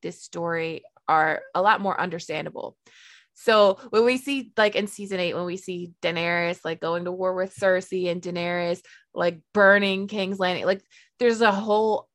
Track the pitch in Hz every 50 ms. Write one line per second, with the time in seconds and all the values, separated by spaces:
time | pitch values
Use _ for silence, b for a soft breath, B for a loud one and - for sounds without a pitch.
0 | - 170 175 - - - - 170 170 170 170 165 165 165 160 - - - _ _
1 | _ - 160 156 156 156 156 - - - - 175 185 208 220 185 202 190 - -
2 | 175 185 165 175 - - 156 156 156 170 - - - - - _ b b b b
3 | b b b b b b _ _ - 233 220 214 208 196 190 B B 226 - 220
4 | 233 247 254 254 - 285 277 269 226 - _ - 214 208 - - 208 202 - -
5 | 202 190 196 185 180 175 120 165 180 180 175 185 - 185 180 175 175 170 - _
6 | - 170 170 170 170 170 175 175 170 170 175 - - 165 165 160 165 165 170 175
7 | 175 180 180 185 185 185 185 185 185 196 - - 202 190 185 180 185 - 190 185
8 | 180 175 170 180 175 180 175 175 175 175 175 175 175 170 175 175 b b b b
9 | b b - 180 175 175 175 156 - _ - 208 196 196 202 202 202 196 190 190
10 | 196 202 208 214 190 185 196 190 185 180 180 139 95 175 196 196 - b b b
11 | b b _ - 247 240 226 220 233 214 196 196 214 214 208 214 220 220 208 -
12 | - _ _